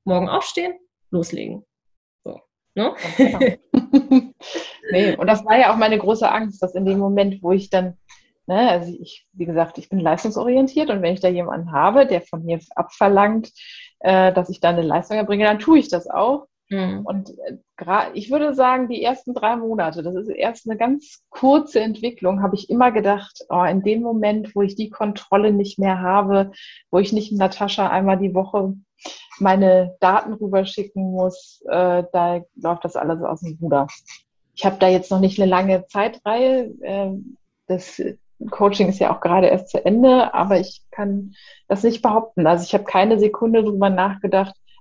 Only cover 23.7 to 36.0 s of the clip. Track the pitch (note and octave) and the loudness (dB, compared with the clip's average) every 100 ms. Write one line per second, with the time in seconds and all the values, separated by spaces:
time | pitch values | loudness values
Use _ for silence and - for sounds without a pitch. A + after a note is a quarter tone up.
23.7 | F#3+ G3 A3 A#3 A3+ G#3 G#3+ G#3+ G3+ G3 | 0 0 -2 -2 -2 0 -2 -4 -2 -2
24.7 | G3+ G#3+ - G#3+ G3+ - G3 G#3+ G3+ G3 | -2 -10 -6 -6 -6 0 2 4 2 0
25.7 | - F#3+ F#3 F3+ G3 G3 G3 G3 - - | -2 -2 -2 0 2 2 2 0 -6 -20
26.7 | - _ F3+ G3+ G#3+ G#3+ G#3 F#3+ - G3+ | -20 _ 0 2 -2 -2 0 -2 -2 -4
27.7 | - F#3+ F#3 F#3+ F#3+ G3 F3+ F#3+ G#3 F#3+ | -2 0 0 2 0 0 -2 -2 -2 -4
28.7 | G3 - _ - - - - G3 F#3+ F#3+ | -6 -14 _ -20 -20 -18 -2 2 4 6
29.7 | F#3 F3+ - F#3 F#3+ - A3 G#3 F#3+ F#3+ | 4 2 2 2 2 0 -6 -2 0 -2
30.7 | - G3+ G3 F#3+ F#3 F#3 F#3 - - - | -4 -8 -6 -4 -2 -2 -4 -16 -16 -4
31.7 | F3 F3+ F3 F3 F3+ F3 F3 F3 - E3 | 0 2 0 0 0 0 -2 -8 -8 -4
32.7 | E3+ E3+ - D#3 E3 E3 E3 E3+ D#3+ E3 | -4 -6 -6 -4 -4 -6 -8 -10 -8 -2
33.7 | C#3+ C#3+ - - - _ _ _ - G3 | -2 -2 -8 -20 -20 _ _ _ -6 -4
34.7 | F#3+ F#3 F#3 - F#3+ F#3+ G3 F#3 F#3 F#3+ | 2 2 2 0 0 0 2 2 2 2
35.7 | F#3 F#3 G3+ | 0 -2 -4